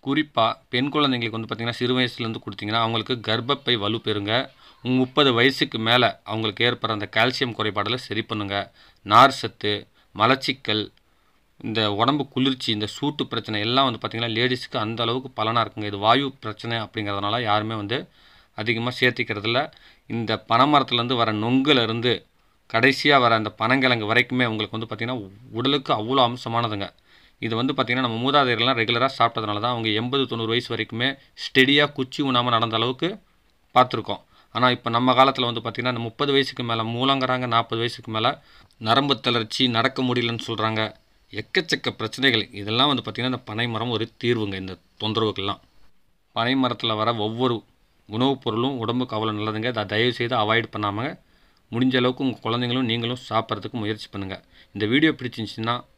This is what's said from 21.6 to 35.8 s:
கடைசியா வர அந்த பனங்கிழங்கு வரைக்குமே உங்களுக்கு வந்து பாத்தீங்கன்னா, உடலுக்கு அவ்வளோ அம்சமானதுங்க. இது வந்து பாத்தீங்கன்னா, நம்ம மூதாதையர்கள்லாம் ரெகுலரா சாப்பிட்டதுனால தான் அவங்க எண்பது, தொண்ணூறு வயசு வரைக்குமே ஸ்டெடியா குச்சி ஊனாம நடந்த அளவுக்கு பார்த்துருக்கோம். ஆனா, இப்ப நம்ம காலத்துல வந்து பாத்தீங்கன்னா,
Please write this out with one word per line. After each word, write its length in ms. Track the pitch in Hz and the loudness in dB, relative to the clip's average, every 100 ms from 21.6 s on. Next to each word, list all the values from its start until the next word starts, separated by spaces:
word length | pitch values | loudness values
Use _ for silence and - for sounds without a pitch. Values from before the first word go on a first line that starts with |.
| 139 135 113 117 120 110 _ _ _ _ _ | 6 4 4 0 0 0 _ _ _ _ _
கடைசியா 480 | 113 131 135 147 143 | 4 4 4 4 6
வர 160 | 120 | 6
அந்த 160 | 113 107 | 4 0
பனங்கிழங்கு 540 | - 113 131 131 120 104 | -2 2 4 4 2 2
வரைக்குமே 400 | 117 123 127 123 | 2 2 0 0
உங்களுக்கு 300 | 110 104 113 | 0 -4 -6
வந்து 120 | 113 | -8
பாத்தீங்கன்னா, 300 | 104 113 127 95 101 123 | -8 -6 -6 -10 -18 -12
உடலுக்கு 400 | 110 127 143 135 | -4 0 0 0
அவ்வளோ 300 | 117 107 135 | -2 0 2
அம்சமானதுங்க. 680 | 120 123 123 117 117 104 95 _ _ _ _ _ | 2 0 -4 -2 -2 -4 -8 _ _ _ _ _
இது 120 | 113 113 | -4 -2
வந்து 160 | 127 | -2
பாத்தீங்கன்னா, 340 | 135 123 123 127 | -2 0 0 0
நம்ம 140 | 113 | 0
மூதாதையர்கள்லாம் 580 | 127 143 131 113 120 127 | 2 4 4 2 2 2
ரெகுலரா 320 | 113 117 135 | 0 2 0
சாப்பிட்டதுனால 500 | - 117 117 107 104 | 2 0 0 -4 -2
தான் 140 | 117 | -2
அவங்க 160 | 120 113 | -2 -2
எண்பது, 280 | 104 123 139 131 | -2 0 -2 -2
தொண்ணூறு 260 | 117 113 | -2 -2
வயசு 180 | 117 123 | -2 -2
வரைக்குமே 380 | 113 107 113 127 135 _ - | -6 -6 -2 -4 -4 _ -16
ஸ்டெடியா 480 | - - 131 143 147 | 0 4 6 6 2
குச்சி 280 | 147 127 - | 0 -6 -2
ஊனாம 280 | 143 123 123 | 0 2 2
நடந்த 260 | 117 117 110 | 2 2 0
அளவுக்கு 340 | 117 127 165 214 _ _ _ _ _ | 0 -2 -4 -6 _ _ _ _ _
பார்த்துருக்கோம். 480 | - 127 113 104 101 _ _ _ | 4 4 2 -6 -8 _ _ _
ஆனா, 120 | 120 123 | 0 2
இப்ப 200 | 123 120 | 2 0
நம்ம 220 | 117 127 | 2 4
காலத்துல 340 | 123 131 131 120 | 6 6 4 -4
வந்து 140 | 117 | -4
பாத்தீங்கன்னா, 320 | 113 110 | -6 -4